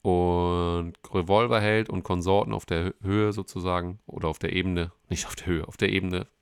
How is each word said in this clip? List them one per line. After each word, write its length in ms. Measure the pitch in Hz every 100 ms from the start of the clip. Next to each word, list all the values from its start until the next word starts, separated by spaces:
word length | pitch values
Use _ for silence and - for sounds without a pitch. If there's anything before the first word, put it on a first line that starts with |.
und 920 | 101 90 90 87 87 87 85 87 85 - -
Revolverheld 800 | 95 85 104 120 113 107 110 110
und 140 | 95
Konsorten 500 | - 90 87 101 110
auf 120 | 104 -
der 180 | 82
Hö-, 100 | 90 -
Höhe 320 | 95 104 107
sozusagen 640 | 104 95 92 90 90 87 98 -
oder 220 | - 82
auf 100 | 80
der 160 | -
Ebene, 380 | 92 92 87 85 - -
nicht 160 | 87 -
auf 100 | -
der 120 | -
Höhe, 200 | 80 80
auf 100 | -
der 120 | 98
Ebene, 380 | 95 92 90 - _